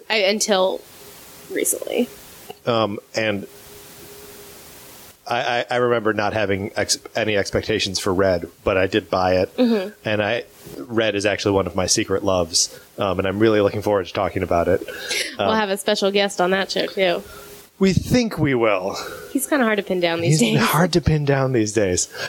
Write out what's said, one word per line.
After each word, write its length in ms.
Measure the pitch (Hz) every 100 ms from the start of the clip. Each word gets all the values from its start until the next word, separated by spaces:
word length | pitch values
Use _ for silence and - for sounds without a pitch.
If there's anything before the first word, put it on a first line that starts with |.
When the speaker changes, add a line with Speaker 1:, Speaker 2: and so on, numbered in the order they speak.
| -
Speaker 1:
I, 100 | 220
until 600 | 190 214 214 190 190 - - - - - - - -
recently. 560 | 381 - - - - 240 - - - - - -
Speaker 2:
Um, 340 | 117 107 104 -
and 320 | - 110 101 - - - - - - - - - - - - - - - - - - -
I, 360 | 120 123 120 123
I, 20 |
I 40 | 123
remember 360 | 123 117 107
not 180 | 107 104
having 380 | 107 101 98 98 -
ex-, 220 | 98 - - -
any 200 | 110 101
expectations 640 | 98 107 - 107 101 92
for 140 | 104
Red, 360 | 92 95 90 82 -
but 140 | - 95
I 100 | 95
did 220 | 107 95
buy 260 | 95 92 92
it. 160 | 98 -
Speaker 1:
Mm-hmm. 320 | 247 220 190 - 113
Speaker 2:
And 160 | 107
I, 220 | 104 117 - - - 143
Red 380 | - 113 110 101
is 100 | 101
actually 260 | 98 104
one 140 | 98 90
of 80 | 95
my 100 | 90
secret 380 | - 107 95
loves. 540 | 98 92 82 - - - - -
Um, 220 | 101 90
and 80 | 95
I'm 120 | 98
really 200 | 110 107
looking 220 | 101 107
forward 260 | 104 104 90
to 60 |
talking 280 | - 92 95
about 280 | 90 87 85
it. 120 | 90 - - - - - -
Speaker 1:
We'll 120 | 202
Speaker 2:
Um, 60 | 220
Speaker 1:
have 120 | 208
a 60 | 196
special 340 | - 208 196
guest 280 | 202 196 -
on 120 | 180
that 200 | 190 185
show, 140 | 185 165
too. 360 | - 190 180 - - - - - _
Speaker 2:
We 140 | 190
think 460 | 175 - 247 226 165
we 160 | 151 127
will. 400 | 113 98 95 - - - -
Speaker 1:
He's 120 | 277 -
kinda 180 | 294 226
hard 120 | 208
to 60 |
pin 160 | 185 185
down 220 | 170 170
these 180 | 170 156
Speaker 2:
He's 140 | 226 -
Speaker 1:
days. 40 | -
Speaker 2:
hard 280 | 151 175
to 80 | 170
pin 240 | 160 156 143
down 260 | 139 131
these 220 | 127 107
days. 340 | 107 98 92 - -